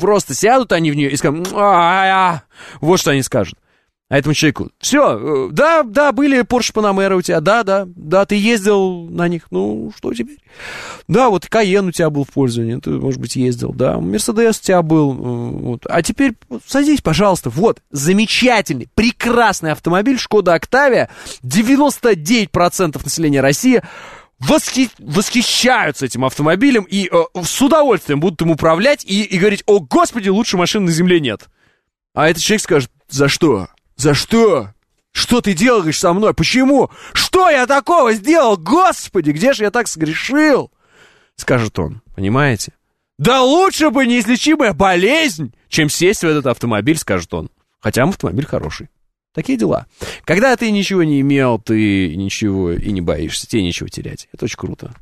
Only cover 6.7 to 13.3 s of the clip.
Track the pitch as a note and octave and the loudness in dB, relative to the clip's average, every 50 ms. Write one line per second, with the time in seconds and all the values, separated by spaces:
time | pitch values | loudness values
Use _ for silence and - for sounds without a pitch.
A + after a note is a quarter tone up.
6.7 | - A3 G#3+ G3+ G3 F#3+ F#3+ G3 F#3+ F3+ E3+ - E3+ E3 D3+ F#3+ G#3+ A#3 A3 F#3+ | -2 -2 0 0 0 0 0 0 0 0 0 0 -2 0 2 2 2 2 2 0
7.7 | F#3+ G3+ F#3+ F3+ F3 F3 D3+ D3+ F3 G3 G3 - G#3 G#3 G3+ A3+ A#3+ G#3+ F#3 G#3+ | -2 -2 -2 -6 -12 -14 -4 0 2 2 2 2 0 0 2 0 0 0 2 2
8.7 | G#3 G3 F#3+ F#3 F3+ F3 E3+ E3 E3+ E3+ E3+ F3 F3 E3 - - F3+ F#3 G3 G#3+ | 2 2 2 0 -4 -6 -10 -10 -4 -2 -2 -2 -2 -4 -8 -6 -6 -4 -4 -4
9.7 | G#3+ A3 A3+ A3 G#3+ - - - A#3 A#3 A#3 C#4 D4 - _ _ - - - - | -6 -8 -10 -12 -12 -10 -8 -8 -8 -8 -10 -12 -12 -20 _ _ -20 -20 -18 -16
10.7 | - - - - - - - - D#3 A#3 C4 A#3+ F#3+ F3 - - - A3+ G#3+ F#3 | -16 -16 -16 -16 -18 -12 -4 0 2 2 4 2 2 0 -2 -2 0 0 2 2
11.7 | F#3 G3+ G3 F3+ - - E3+ D#3 D3 C#3+ C#3 - - C#3 C3+ B2 A2+ A#2+ A#2 A2+ | 2 0 0 0 -2 0 -2 0 0 -2 -4 -4 -2 -2 0 0 0 -2 -4 -4
12.7 | A#2+ C#3+ - D#3+ D3 C3+ B2+ C3+ B2+ B2+ B2 A#2+ | -4 -6 -6 -6 -6 -4 -4 -4 -6 -6 -8 -6